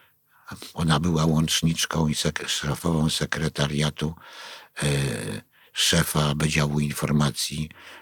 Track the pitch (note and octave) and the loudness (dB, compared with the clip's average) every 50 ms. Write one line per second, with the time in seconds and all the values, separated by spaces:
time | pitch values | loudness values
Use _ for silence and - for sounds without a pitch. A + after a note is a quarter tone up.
0 | _ _ _ _ _ _ _ _ - - - - - - - - E2 E2 D#2 D2 | _ _ _ _ _ _ _ _ -16 -16 -14 -14 -14 -14 -6 -2 2 2 4 4
1 | D#2+ F2+ E2 D#2 D#2+ E2 D#2 D#2 E2 D#2 - - - E2 E2 - - - - D#2+ | 4 2 2 4 4 4 4 4 2 2 2 2 2 2 2 0 -2 -2 0 0
2 | D#2+ D2+ D2 - - D#2+ D2+ - D#2 - - - - D2 C#2 - - F2 E2 D#2+ | 2 2 0 0 0 -2 -2 -2 -4 -4 -4 -4 -2 -2 -4 0 0 0 2 4
3 | D#2 D#2 - - D#2 C#2+ - D2 D#2+ D#2 - - D2 D2 D2 D2 D2+ D2+ - - | 2 2 0 0 -2 -2 -2 -2 -2 -2 0 0 -2 0 0 0 0 -2 -2 -2
4 | D#2 D2+ E2 - - - - - - - - - - - - - - C#2+ C#2+ C#2 | -4 -4 -4 -6 -14 -20 -18 -18 -16 -16 -16 -18 -20 -18 -8 -4 -2 0 0 0
5 | C#2 C2+ A#1+ - - - - - - _ _ _ _ _ - - - - - E2 | 0 -2 -4 -4 -6 -8 -8 -10 -12 _ _ _ _ _ -4 0 2 4 4 4
6 | E2 - - D#2 D2+ D2 D2 D2 D#2 D2+ D2+ D2+ D2 D2 D2 D2 D2 D2 C#2+ - | 2 2 2 2 2 2 2 2 0 2 2 2 2 2 0 0 0 -2 -2 -2
7 | - D2+ D2 D2 D2 C#2+ - - - - C#2+ D2+ D2+ D#2 - - - - - - | -2 0 2 2 2 2 0 -2 -4 -4 -4 -6 -6 -8 -8 -16 -20 -20 -20 -20